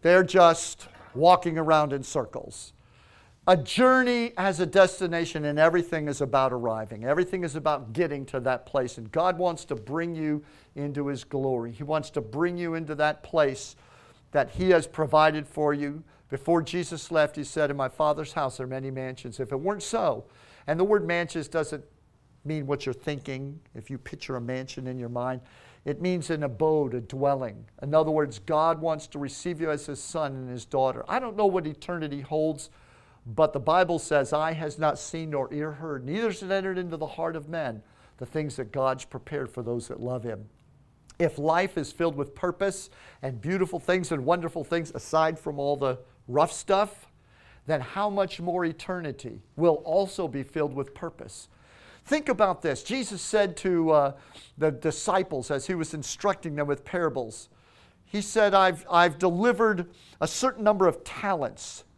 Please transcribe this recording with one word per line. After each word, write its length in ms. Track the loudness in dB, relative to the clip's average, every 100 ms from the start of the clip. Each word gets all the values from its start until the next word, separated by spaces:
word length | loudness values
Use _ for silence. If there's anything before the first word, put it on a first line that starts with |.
They're 220 | 8 6
just 640 | 8 8 8 8 -2 -12 -18 -20 -12
walking 440 | 4 8 8 4 0
around 340 | 4 4 4
in 100 | -2
circles. 720 | -4 -4 -4 -8 -12 -16 -18 _ _ _ _ -20 _ _ 4
A 60 | 4
journey 760 | 4 4 6 8 4 2 0 0
has 220 | 0 2
a 60 | 2
destination, 800 | 8 6 6 -2 -2 -2 -2 -2
and 120 | 4
everything 480 | 6 6 0 -2 -4
is 140 | -2
about 320 | 0 2 2
arriving. 520 | 0 -2 -4 -6 -8
Everything 380 | 0 0 0 -2
is 140 | -4 -2
about 360 | -2 -2 -4
getting 320 | -2 -2 -2 -6
to 120 | -4
that 260 | -2 -2
place, 320 | -2 -2 -2 -6
and 140 | -6
God 260 | 0 0 2
wants 260 | -2 -2
to 100 | -8
bring 400 | -8 -4 -4 -4
you 300 | -4 -2 -2 -6 -20 _ -8
into 320 | -6 -4 -4
His 160 | -6
glory. 480 | -6 -4 -2 -2 -4
He 100 | -10
wants 280 | -4 -4 -2
to 100 | -6
bring 360 | -6 -2 -2 0
you 180 | -4
into 200 | -4 -6
that 300 | 0 0 0
place 500 | -2 2 2 2 -12 -18 -20 -20 -20 _ _
that 200 | 0 0
He 200 | 0 6
has 160 | 6 4
provided 640 | -4 4 6 6 4 -6
for 260 | -2 0
you. 300 | 0 -2 -6 -14 _ _
Before 340 | -8 2 2
Jesus 480 | 2 -4 -6 -8 -2
left, 240 | 2 2
He 80 | 0
said, 300 | -6 -2 0
"In 40 | 0
my 120 | -4
Father's 460 | 0 0 0 -4
house 260 | -4 -4 -4
are 80 | -8
many 200 | -6 -8
mansions." 520 | -8 -8 -10 -14 -8
If 100 | -6
it 80 | -4
weren't 240 | -4 -4
so, 440 | -4 -2 0 -2 -8 -20 -20 -16 -4
and 100 | 0
the 60 |
word 200 | 4 4
mansions 440 | 2 -2 -2 -6 -4
doesn't 360 | -2 -2 -6 -12 _ _ _ _ _
mean 240 | -6 -6 -2
what 180 | -2 -2
you're 60 |
thinking. 680 | -6 -6 -6 -6 -8 -8 -12 _
If 160 | -18 -12
you 80 | -12
picture 380 | -12 -14 -8 -6
a 40 |
mansion 460 | -4 -6 -8 -10 -8
in 100 | -8
your 120 | -6
mind, 320 | -4 -4 -6 -10 -20 -20 -12
it 160 | -6 -4
means 300 | -2 -2 -2
an 140 | -2
abode, 500 | -2 0 2 2 0
a 60 | -4
dwelling. 640 | -8 -2 0 0 -4 -10 -18 -12
In 140 | 2 4
other 160 | 4
words, 260 | 2 0 -4
God 420 | -2 2 4 2
wants 280 | -2 -4 -6
to 100 | -8
receive 420 | -8 -8 -8 -4
you 120 | -2
as 140 | -4 -6
His 140 | -12
son 360 | -8 -4 -4 -6
and 120 | -8
His 160 | -10
daughter. 400 | -4 0 2 0 -4
I 100 | -4
don't 180 | -4 2
know 100 | 2
what 200 | 2 -4
eternity 540 | -8 -8 -6 -6 -8
holds, 500 | -4 0 0 -2 -10 -20 _ -20 _ _ -10
but 260 | 2 2
the 80 | 2
Bible 380 | 2 4 4 0
says, 340 | 2 2 2
"Eye 220 | 0 0
has 240 | -2 -6 0
not 200 | 0 0
seen 320 | -6 -8 -6
nor 220 | -4 -4
ear 200 | -4 -6
heard, 340 | -6 -8 -8 -6
neither 220 | -2 -2
has 140 | -4
it 80 | -4
entered 280 | -2 -2 -4
into 180 | -6 -6
the 100 | -8
heart 300 | -4 -4 -4
of 140 | -8
man 320 | -6 -6 -8 -14 _ -20 _
the 80 |
things 320 | -8 -4 -4 -6
that 160 | -8
God's 320 | 0 0 0
prepared 460 | -6 -14 -8 -8 -6
for 120 | -8
those 260 | -6 -6 -6
that 120 | -10
love 240 | -6 -6
Him." 240 | -6 -10 -12 _ _ _ _ _ _ -2
If 200 | 0 0
life 380 | 2 2 2 -2
is 160 | -6
filled 240 | -2 -2 0
with 180 | -6
purpose 540 | -4 -4 0 -2 -2 -12 -20 -20 -12
and 180 | -10 -6
beautiful 400 | -2 0 0 -2
things 320 | 0 0 0
and 140 | -2
wonderful 400 | 0 0 0 -8
things, 260 | -4 -4 -4
aside 460 | -10 0 2 2 0
from 200 | -8 -4
all 180 | -2 0
the 220 | 0 -2 -8 _ -4
rough 220 | 2 2
stuff, 600 | 0 0 2 2 -4 -20 _ _ _ -20 -20 -4
then 160 | -2
how 260 | -2 -4 -2
much 320 | 0 -2 -2
more 240 | -4 -2
eternity 800 | -2 -4 -8 -6 -6 -8 -12 -14 -16
will 220 | 2 2 4
also 420 | 2 0 0 -2 -6
be 160 | -6
filled 300 | -6 -4 -4
with 220 | -4 -8
purpose? 540 | -8 -12 -12 -18 -18 -20 _ _ -20 -20 -20 -2
Think 240 | -2 0
about 320 | 2 2 2
this. 200 | -2 -4
Jesus 380 | -4 -6 -6 -8
said 340 | -2 0 0 0
to, 320 | 0 2 4
uh, 220 | 4 4 -2 -18 -20 -20 -2
the 140 | -2
disciples 800 | 0 -4 -4 0 0 0 -6 -4
as 160 | -4 -2
He 80 |
was 180 | -4 -4
instructing 640 | -6 -10 -2 -2 -2 -4 -4
them 100 | -2
with 200 | -4 -4
parables, 640 | -2 -2 -2 -8 -12 -20 _ _ _ _ _ _
He 160 | -6
said, 320 | -2 4 6
"I've, 320 | 8 6 2 2
I've 280 | 6 6 4
delivered 720 | 0 4 2 4 2 2 -4 -12 -20 -6
a 40 | -4
certain 380 | 0 -2 2
number 240 | 0 4 4
of 160 | 2
talents 800 | -10 -8 -4 -2 -4 -6 -16 -18 -20